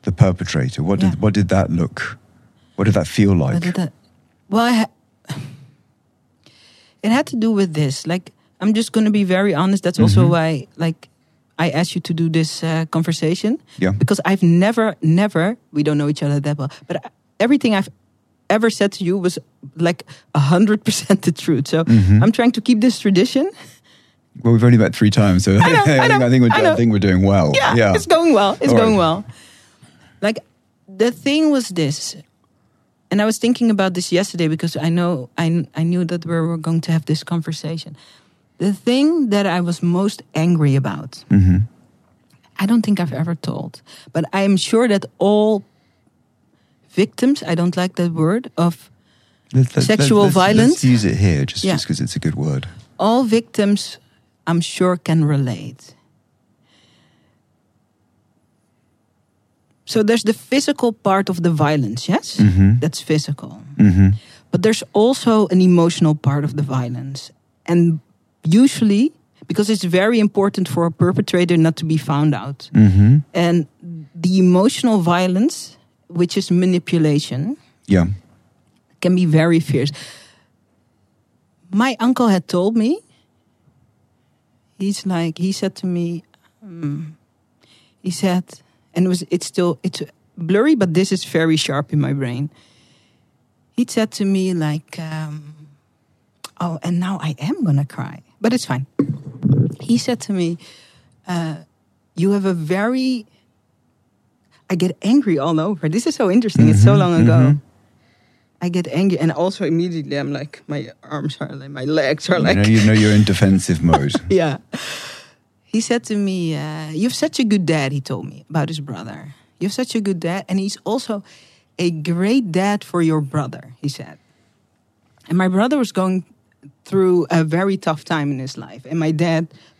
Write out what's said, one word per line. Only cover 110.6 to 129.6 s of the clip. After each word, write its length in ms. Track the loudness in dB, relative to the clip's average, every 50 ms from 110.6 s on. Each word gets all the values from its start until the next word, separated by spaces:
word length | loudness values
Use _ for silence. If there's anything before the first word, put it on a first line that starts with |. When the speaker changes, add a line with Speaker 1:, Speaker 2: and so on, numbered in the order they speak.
| _
Speaker 2:
my 220 | -10 -10 -10 -10 -12 -16 _
arms 340 | -14 -12 -10 -6 -6 -8 -8 -8
are 120 | -12 -12 -12
like, 140 | -16 -16 -16
my 140 | -12 -8 -6
legs 460 | -2 0 0 0 0 -2 -4 -2 -2
are 80 | -2 0
Speaker 1:
You 40 | 2
Speaker 2:
like 120 | 0 2
Speaker 1:
know, 60 | 2 2
you 220 | 4 4 4 4
know 80 | 4 4
you're 180 | 4 4 4
in 120 | 4 4 4
defensive 580 | 4 2 2 2 2 2 2 2 0 -2 0 2
mode. 300 | 2 2 2 0 -2 -4 -4
Speaker 2:
<laughs> 80 | -2 0
Yeah. 260 | 0 0 0 0 -4 -6 _ _ -14 -12 -12 -12 -14 -14 -14 -16 -18 -20 -20 _ _ _ _ _ _ _ _
He 160 | _ -4 -4
said 220 | -2 0 -2 -4 -2
to 120 | -4 -4
me, 400 | -2 -2 -2 -2 -2 -4 -4 -4
uh, 320 | -6 -6 -8 -10 -12 -12 -10
"You 100 | -6 -4
have 120 | -2 -2 -2
such 240 | -2 -4 -4 -2 -2
a 60 | 0
good 220 | 2 2 0 2
dad," 260 | 0 0 0 0 -2
he 80 | -4 -6
told 240 | -6 -6 -8 -8 -8
me 220 | -12 -16 -18 -20 _
about 200 | -4 -4 -4 -4
his 120 | -6 -10
brother. 540 | -10 -10 -12 -12 -12 -14 -16 -16 -18 -20 -20 _ _ _ _ _
"You 80 | -8 -6
have 60 | -4
such 200 | -6 -6 -4 -4
a 60 | -4
good 180 | -2 -2 -4 -4
dad, 240 | -4 -6 -6 -6 -6 -4
and 100 | -4 -4
he's 200 | -4 -6 -8 -10 _
also 380 | -6 -6 -6 -4 -6 -8 -8 -10 _ -20 -20 _ _ _ _ _ _ _ -4
a 120 | -2 -2
great 600 | -2 -4 -4 -4 -2 -2 0 2 0 0 0 0
dad 320 | -2 -2 0 0 -2 -4
for 200 | -6 -6 -2 0
your 180 | 0 2 0 0
brother," 540 | -2 -2 -4 -6 -6 -6 -10 -16 -18 -20 -20 _
he 60 | -10 -8
said. 280 | -8 -8 -16 -18 -20 _ _ _ _ _ _ _ _ _ _ _ _ _ _ _ _ _ _ _ _ _ _ -4
And 80 | 0
my 120 | 0 0 2
brother 280 | 2 0 0 2 0 0
was 140 | -2 -2
going 320 | -2 -4 -2 -2 -2 -4 -6 _ _ _ _ _ _ _ -20 -20 _ _ _
through 420 | -4 0 2 2 4 2 2 0 0
a 140 | 0 0 0
very 320 | 0 -2 -2 -2 -2 -4
tough 280 | -2 -4 -4 -4 -6 -6
time 260 | -6 -4 -4 -2 -4
in 60 | -4 -6
his 180 | -8 -10 -12
life, 300 | -14 -16 -18 -20 -20 -14 -8
and 80 | -6 -4
my 140 | -2 -2
dad 340 | 0 0 0 0 0 -2 -2 -6 _ -20